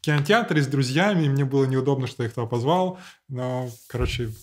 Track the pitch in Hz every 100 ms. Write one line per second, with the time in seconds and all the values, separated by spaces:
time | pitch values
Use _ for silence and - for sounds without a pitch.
0 | - 147 143 220 233 156 131 139 127 139
1 | 202 185 147 139 135 139 131 131 131 135
2 | 120 - 117 123 113 120 127 175 185 180
3 | - - _ 127 127 127 127 117 - 123
4 | 123 - 117 -